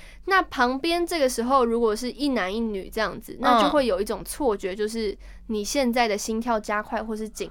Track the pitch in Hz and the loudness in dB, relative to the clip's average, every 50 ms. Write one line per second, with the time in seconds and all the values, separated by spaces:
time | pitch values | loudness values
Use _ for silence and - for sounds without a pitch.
0 | - - - - - 359 392 381 349 349 - 269 247 247 262 269 - 339 339 349 | -20 -20 -20 -12 -2 2 2 2 2 2 0 2 2 2 2 0 0 0 0 0
1 | 349 330 349 320 277 254 254 - 233 247 269 277 240 233 226 233 233 220 208 220 | 0 0 0 2 2 2 2 0 0 2 4 4 4 4 2 2 2 2 2 0
2 | 254 247 - 196 285 285 262 220 185 185 202 226 233 220 208 190 175 170 - 220 | -2 -6 -4 -2 -2 0 0 0 0 -2 -2 -2 -2 -2 -4 -6 -8 -6 -4 -2
3 | 214 190 - - - - - - 247 254 247 226 202 - - 294 269 226 185 180 | -2 -2 -4 -8 -12 -14 -10 0 4 6 6 6 6 6 4 4 4 4 2 0
4 | 214 220 214 - 165 - - - - 240 208 202 - 196 190 202 214 220 226 226 | 0 -2 -4 -6 -6 -10 -6 0 0 0 0 0 -2 -6 -4 -2 -4 -4 -2 -2
5 | 220 196 202 - - - - - - - 220 208 208 - - 285 262 240 233 254 | -2 -4 -4 -6 -12 -18 -18 -16 -8 -6 -4 -4 -4 -2 0 2 2 2 2 2
6 | 240 220 196 214 - - 220 220 226 247 233 214 208 - 208 208 214 - 233 220 | 2 2 0 -2 -2 -2 -4 -2 0 0 -2 -2 -2 -2 -4 -4 -2 -4 -6 -6
7 | 220 220 220 214 220 214 214 - 196 - | -4 -6 -6 -6 -8 -10 -8 -10 -10 -10